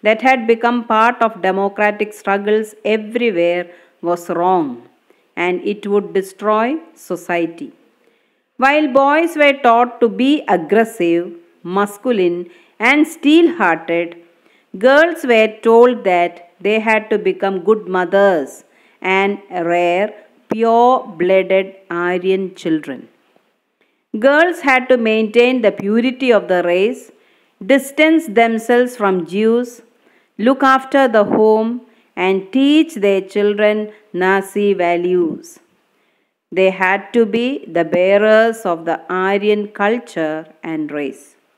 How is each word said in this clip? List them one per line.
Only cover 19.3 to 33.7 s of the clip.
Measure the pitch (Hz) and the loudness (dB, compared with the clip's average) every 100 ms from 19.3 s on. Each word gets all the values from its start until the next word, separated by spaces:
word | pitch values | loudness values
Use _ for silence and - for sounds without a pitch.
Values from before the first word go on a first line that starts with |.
| 202 - | -4 -10
rare, | 180 170 175 175 175 208 - - _ _ | -8 -2 0 0 0 -4 -8 -20 _ _
pure-blooded | 220 226 233 240 254 - 165 180 190 180 190 190 - _ | -2 2 4 4 2 -2 -6 0 2 2 0 -2 -10 _
Aryan | 170 175 180 185 190 190 180 | -6 -4 -4 -2 -2 -4 -8
children. | 170 156 151 127 113 _ _ _ _ _ _ _ _ _ _ 220 | -4 -4 -4 -14 -16 _ _ _ _ _ _ _ _ _ _ -2
Girls | 247 294 349 339 | 2 4 2 0
had | 277 254 254 | 0 0 2
to | 254 | 0
maintain | 226 220 220 233 240 254 | 2 0 0 2 2 2
the | 220 | 0
purity | 190 196 220 240 254 262 | -2 -2 0 0 -2 2
of | 214 180 | 2 2
the | 180 | -2
race, | 175 175 202 247 - _ _ _ _ _ 190 | 0 0 0 -4 -14 _ _ _ _ _ -2
distance | 269 269 - 311 320 311 | -2 -2 -2 2 2 0
themselves | 202 233 226 220 247 247 247 | 0 0 -2 0 0 0 -2
from | 208 185 165 | -2 -2 -4
Jews, | 185 220 233 240 - _ _ _ _ _ - | -2 0 0 -2 -12 _ _ _ _ _ -2
look | 220 269 | 0 2
after | 269 262 269 277 269 | 2 2 2 2 2
the | 220 202 | 2 2
home, | - 214 214 220 240 - _ _ - | 2 2 2 0 -6 -12 _ _ -6
and | 185 190 190 | -2 -2 -2
teach | 262 277 302 320 - | 0 2 4 2 0
their | 202 196 | 0 0
children | 190 208 208 208 214 | -2 -2 0 2 0